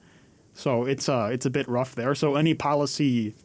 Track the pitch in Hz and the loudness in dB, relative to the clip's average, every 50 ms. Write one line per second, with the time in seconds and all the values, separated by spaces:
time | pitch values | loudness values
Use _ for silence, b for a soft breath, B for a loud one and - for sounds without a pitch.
0 | b b b b b b b b b b b - - 147 127 117 123 135 139 135 | b b b b b b b b b b b -4 -2 0 0 2 2 0 -2 -2
1 | - - 139 120 110 104 127 123 - 139 127 143 135 - 120 120 131 127 - 120 | -2 0 0 0 0 0 -2 -2 -2 -2 -2 -2 -2 -2 -2 -2 -2 -4 -4 -4
2 | 117 131 143 - 156 147 139 147 156 165 156 160 - 143 151 147 143 135 - - | -2 -2 0 0 0 2 2 2 2 2 2 0 0 0 2 2 0 0 0 0
3 | 151 139 123 120 110 107 104 - | 2 2 2 2 0 -2 -6 -10